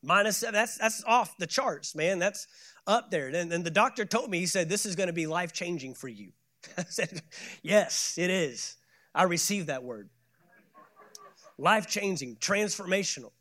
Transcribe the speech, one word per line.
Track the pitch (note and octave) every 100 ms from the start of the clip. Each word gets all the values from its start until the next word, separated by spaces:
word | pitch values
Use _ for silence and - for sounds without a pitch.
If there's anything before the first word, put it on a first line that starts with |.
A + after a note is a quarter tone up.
Minus | C3+ F#3 G#3 G3
seven, | A3+
that's, | G#3 A3+ -
that's | A3 A3 -
off | A#3+ G3+ -
the | E3+
charts, | - C4+ D3 - D#3
man. | E3 F#3+
That's | F3+ G3+ - - - - -
up | A3 A3
there. | F3+ C3
And, | D#3+ E3+
and | E3+
the | E3+
doctor | E3 B3 B3
told | G#3 A3 B3+
me, | F3+
he | F3+
said, | G3 E3
"This | G#3 A3
is | F3+
gonna | F#3
be | E3+ D#3+
life-changing | D#3+ F3 - F3 E3+ C3
for | B2 C3
you." | G#2+ G2 _ _
<laughs> | _ - -
I |
said, | F3+ - F3+ F3 - - - -
"Yes, | E3+ G#3 F#3+ - - -
it | F3+
is." | F#3 D#3 A#2 - - _ _ _ -
I |
received | F3+ E3+ - G3+ D#3+
that | C3+
word. | B2 A2+ G2+ _ _ _ _ _ _ - - _ - - - _ - -
Life-changing, | D3+ A3 F#3 - G3+ F3+ C3 A2
transformational. | - G3+ G#3 - F#3 F#3+ F#3+ - A#2 _